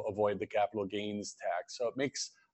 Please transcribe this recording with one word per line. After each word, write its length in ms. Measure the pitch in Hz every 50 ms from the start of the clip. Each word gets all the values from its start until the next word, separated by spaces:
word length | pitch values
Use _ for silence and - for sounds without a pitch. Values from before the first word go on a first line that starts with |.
| 104 110
avoid 320 | 101 101 104 104 104 95
the 80 | 104 95
capital 380 | - 104 101 98 - 107 101
gains 500 | 95 104 104 104 104 104 104 101 - -
tax. 420 | - - 98 87 87 92 - - -
So 100 | 101 95
it 100 | 95 127
makes 340 | 139 135 - - - - - _ _ _